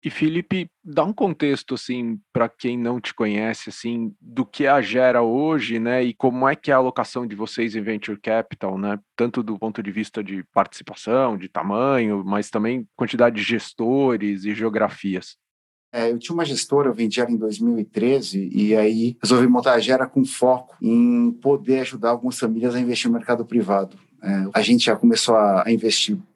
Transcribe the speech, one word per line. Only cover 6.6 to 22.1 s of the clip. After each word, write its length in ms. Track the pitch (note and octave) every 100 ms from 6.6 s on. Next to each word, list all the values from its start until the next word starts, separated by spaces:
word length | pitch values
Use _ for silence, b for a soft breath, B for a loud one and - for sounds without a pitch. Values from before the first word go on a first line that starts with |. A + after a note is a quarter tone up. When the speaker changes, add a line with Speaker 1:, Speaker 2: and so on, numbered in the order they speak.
| -
Speaker 1:
é 40 |
a 40 | C3+
alocação 480 | B2+ B2+ A2+ B2+ A#2+
de 100 | G2+
vocês 400 | A2 - A2+ A2
em 60 |
Venture 360 | G#2 G#2+ - G#2
Capital, 600 | - A2 - - F#2+ F#2+
né, 200 | G2+ G#2 _
tanto 280 | - A#2+ A#2+
do 160 | G#2+ G#2
ponto 240 | A2 G#2
de 80 | G#2
vista 340 | G2 G#2+ -
de 180 | G2+ F#2+ F2+
participação, 840 | - G2 - - - - B2 C3 G#2
de 140 | F#2
tamanho, 720 | - E2+ G2+ C3 C3+ A2 G2+
mas 240 | F#2+ G2+ G2+
também 400 | A2 A2 B2+ A2+ -
quantidade 400 | A#2+ A#2+ A#2+ A2
de 60 |
gestores 1040 | G2+ A#2 - - A#2 C3+ C3+ A2+ G#2 G2+ G2
e 80 |
geografias. 840 | G#2 A2+ G#2+ G#2+ - G2 F#2 - - _ _ _ _ _
Speaker 2:
É, 180 | A#2+ A#2
eu 80 | A#2+
tinha 140 | -
uma 120 | E3+ D#3+
gestora, 420 | B2+ - C#3 C#3
eu 60 |
vendi 260 | A2 A2+ A2+
ela 100 | A#2+
em 60 | A#2
dois 220 | A2 G#2
mil 200 | A#2 A#2
e 60 |
treze, 640 | G#2 - A#2 C3+ G#2 G2 F#2+
e 200 | - G#2
aí 440 | A2 G#2+ A2+ A#2 B2
resolvi 280 | G#2 B2 B2
montar 240 | B2 C3
a 80 | A#2+
Gera 260 | A2 C3 B2+
com 180 | C#3
foco 520 | C3 - B2 B2+ - -
em 500 | A2+ A#2 A#2+ A#2+ A#2+ A#2
poder 380 | C3+ C#3 G#2+ C3
ajudar 300 | B2+ B2 A#2